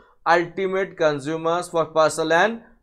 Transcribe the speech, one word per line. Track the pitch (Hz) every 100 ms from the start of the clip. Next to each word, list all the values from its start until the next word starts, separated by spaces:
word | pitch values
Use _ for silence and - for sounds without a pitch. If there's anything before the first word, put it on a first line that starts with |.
| _ _ -
ultimate | 170 170 180 190 190 185 165
consumers | 160 147 135 160 165 175 175
for | 165 156
personal | 160 156 156 160 165
and | 208 233 - _